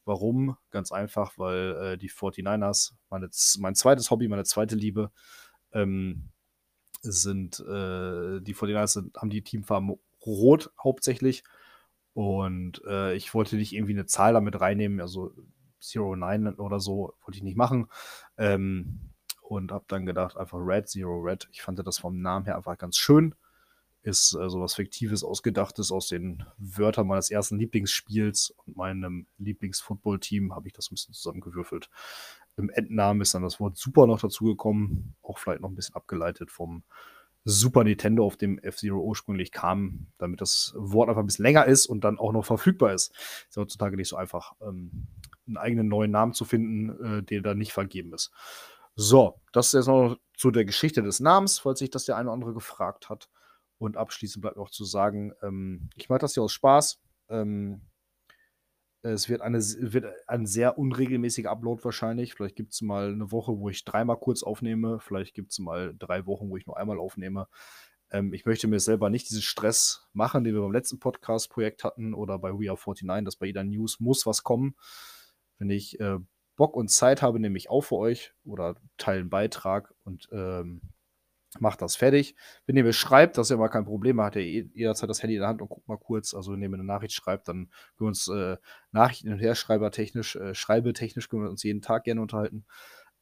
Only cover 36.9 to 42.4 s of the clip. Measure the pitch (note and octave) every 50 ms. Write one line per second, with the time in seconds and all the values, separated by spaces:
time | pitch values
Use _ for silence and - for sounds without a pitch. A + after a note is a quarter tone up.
36.9 | - - - - - - _ _ _ _ - G#2+ G2+ G2+ A2+ B2+ B2 C3 A2+ G#2
37.9 | G#2 - - G#2+ A2 A#2 G#2+ G2+ - - - G2 G2 - - G2 - - - G#2
38.9 | G2 G2 E2+ G#2+ G#2+ - - - G2+ F#2 F#2 - - - - F2 F#2 G2 G2+ F2+
39.9 | F#2 - - - _ - F2+ F2 F2+ - G2 - - - - - - - G#2 G2
40.9 | G2+ A2 G2+ A#2 A2+ A2 G#2 G2+ F#2+ - G2+ B2 D3 D3+ C#3+ B2+ C3+ C3 - -
41.9 | A#2+ G#2 G2 G#2+ A2 - A2 A2+ G#2+ A2+